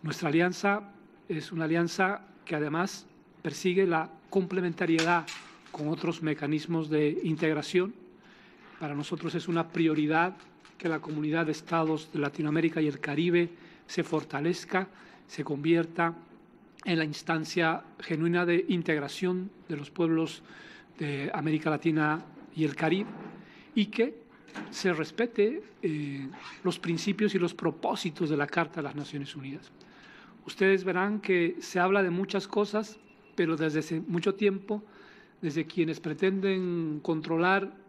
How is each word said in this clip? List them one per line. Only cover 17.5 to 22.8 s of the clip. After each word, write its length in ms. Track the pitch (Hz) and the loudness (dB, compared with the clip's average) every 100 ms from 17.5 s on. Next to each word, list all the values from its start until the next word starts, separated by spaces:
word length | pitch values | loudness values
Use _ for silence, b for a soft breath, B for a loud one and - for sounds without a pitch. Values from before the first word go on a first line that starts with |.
| 175 160 160 - - | 2 2 0 -6 -16
genuina 460 | - 156 170 175 | -6 0 2 2
de 180 | 175 170 - | 4 2 2
integración 840 | 175 165 151 139 - 180 185 190 - - | 0 2 0 -2 -2 -2 -2 -6 -12 -8
de 80 | |
los 160 | 151 147 | -8 -6
pueblos 500 | - 165 165 160 - B B B B B - | 0 2 2 0 -6 B B B B B -8
de 320 | 147 139 139 | -4 -4 -4
América 360 | - 151 151 156 | -2 0 0 0
Latina 540 | 147 165 156 151 156 - - - | 0 2 2 2 0 -6 -20 -12
y 80 | 160 | -2
el 120 | 156 | -2
Caribe, 320 | - | 2